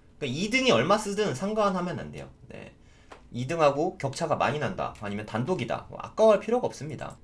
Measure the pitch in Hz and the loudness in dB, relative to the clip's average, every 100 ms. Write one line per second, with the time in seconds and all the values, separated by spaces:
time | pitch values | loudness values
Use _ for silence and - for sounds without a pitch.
0 | - - 139 139 208 254 170 123 147 214 | -20 -8 -6 -2 0 2 4 4 4 2
1 | 202 202 202 127 196 220 202 185 175 131 | 2 0 0 -2 -2 0 0 0 -4 -6
2 | 76 73 67 - - - - - - - | -8 -12 -14 -16 -20 -18 -18 -20 -20 -20
3 | - - - 120 127 165 147 139 175 - | -20 -20 -12 -8 -2 4 4 4 0 -2
4 | 135 - 160 139 98 147 123 85 69 - | -6 -2 -2 2 0 0 -4 -4 -6 -6
5 | 104 101 104 110 131 - 113 65 - - | -8 -8 -4 -4 -2 -2 -2 -6 -8 -12
6 | - - 220 196 - 240 123 - 151 127 | -6 4 6 6 4 0 0 -6 -10 -10
7 | 131 127 | -10 -12